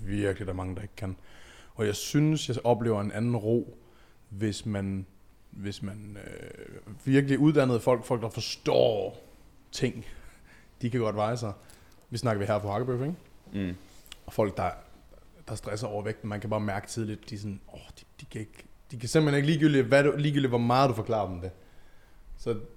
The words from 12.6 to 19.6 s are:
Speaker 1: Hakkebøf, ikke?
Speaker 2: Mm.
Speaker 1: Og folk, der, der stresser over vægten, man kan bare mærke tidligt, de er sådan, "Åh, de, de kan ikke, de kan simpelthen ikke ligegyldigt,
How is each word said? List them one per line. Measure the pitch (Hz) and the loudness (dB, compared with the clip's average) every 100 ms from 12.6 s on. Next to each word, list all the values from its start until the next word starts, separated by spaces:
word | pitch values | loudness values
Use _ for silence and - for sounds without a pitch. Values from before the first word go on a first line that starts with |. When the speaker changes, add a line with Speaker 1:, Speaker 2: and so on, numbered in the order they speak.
| 101 | 0
Speaker 1:
Hakkebøf, | 101 127 123 | -2 -2 -2
ikke? | 139 180 - - - 98 92 | -2 -6 -12 -20 -10 -4 -4
Speaker 2:
Mm. | 90 - - - - - | -6 -14 -20 -20 -18 -8
Speaker 1:
Og | |
folk, | - 104 95 | -2 0 0
der, | 90 - - - - - - - - | -4 -4 -16 -20 -20 -20 -20 -20 -12
der | |
stresser | 110 - 104 113 | -10 -8 -6 -6
over | 104 | -6
vægten, | 104 107 110 | -6 -8 -8
man | 104 | -8
kan | 104 | -4
bare | 107 | -2
mærke | 104 98 - | -2 -4 -6
tidligt, | - 113 104 - | -6 -6 -6 -10
de | |
er | 104 | -10
sådan, | 104 95 - | -10 -10 -14
"Åh, | - - - | -20 -20 -20
de, | - - | -20 -20
de | - | -14
kan | 123 | -12
ikke, | 107 - - - - | -12 -16 -20 -20 -16
de | 120 | -10
kan | 120 | 2
simpelthen | 160 151 143 | 4 6 4
ikke | 143 | 4
ligegyldigt, | 160 | 4